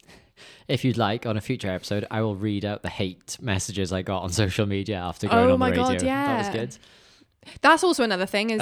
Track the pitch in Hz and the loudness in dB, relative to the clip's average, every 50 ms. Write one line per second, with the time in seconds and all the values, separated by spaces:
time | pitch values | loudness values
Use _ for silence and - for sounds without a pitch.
0 | _ - - - _ _ _ _ - - - - - - 147 123 - 131 110 117 | _ -20 -20 -20 _ _ _ _ -20 -20 -20 -20 -6 -4 -4 0 0 0 0 2
1 | 113 98 110 123 - 117 107 107 - - 131 - - 98 92 90 - - 101 104 | 2 0 0 -2 -2 -2 -4 -4 -2 -4 -6 -4 -2 -4 -4 -4 -4 -4 -4 -4
2 | 104 - - 110 110 110 101 95 104 107 104 101 98 104 104 - - 87 - - | -4 -4 -2 -2 0 0 -2 -2 -2 -2 -2 0 -2 -4 -4 -4 -6 -8 -4 -4
3 | 104 92 92 - _ - - - - 117 98 95 - - 95 98 95 82 95 92 | -4 -4 -4 -8 _ -14 -14 -10 -4 -2 -2 -2 -2 -4 -4 -4 -2 -2 -2 -4
4 | 92 - 95 92 87 92 87 113 107 95 - - 107 101 98 98 98 107 104 90 | -2 -2 -4 -4 -4 -4 0 2 2 2 2 0 0 0 0 -2 -2 -2 -4 -4
5 | 87 87 - - - 104 214 233 240 254 262 254 254 247 - 262 247 254 254 262 | -4 -6 -6 -4 -2 2 4 6 6 6 6 4 4 2 2 2 2 0 0 0
6 | 254 262 262 277 285 285 262 226 202 202 190 110 117 127 - - - - - - | 0 0 0 0 0 0 0 0 -2 -2 -4 -4 -6 -6 -10 -14 -20 -20 -20 -20
7 | - - - _ _ _ _ _ - - - - - 285 330 320 370 359 320 - | -20 -20 -20 _ _ _ _ _ -20 -20 -16 2 4 6 6 6 6 2 4 4
8 | 233 220 196 180 185 196 - 202 214 226 220 220 | 2 2 2 0 -2 0 0 0 0 0 0 0